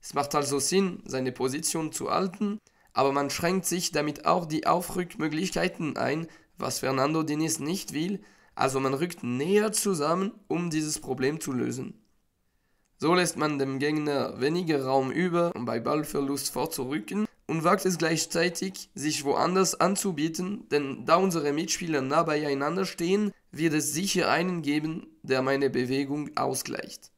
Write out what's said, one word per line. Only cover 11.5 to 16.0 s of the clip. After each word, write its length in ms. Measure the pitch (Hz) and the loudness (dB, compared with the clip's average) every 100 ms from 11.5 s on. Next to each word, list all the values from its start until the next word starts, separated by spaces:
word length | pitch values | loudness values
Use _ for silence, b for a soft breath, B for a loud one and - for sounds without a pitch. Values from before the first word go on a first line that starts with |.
lösen. 480 | 127 120 120 131 - _ _ _ _ _ _ _ _ _ _ | -2 -2 -4 -8 -14 _ _ _ _ _ _ _ _ _ _
So 180 | 147 | 4
lässt 220 | 180 175 - | 4 4 2
man 220 | 151 143 | 0 0
dem 220 | 135 135 | 0 0
Gegner 600 | 147 151 147 143 117 - | 0 0 0 0 -2 0
weniger 420 | 135 170 175 147 | 0 2 0 0
Raum 280 | 131 135 131 | 2 2 2
über, 440 | 139 180 170 170 | 0 2 2 0
um 120 | - 120 | 0 -4
bei 120 | 117 | -2
Ballverlust 720 | 117 147 | 0 -2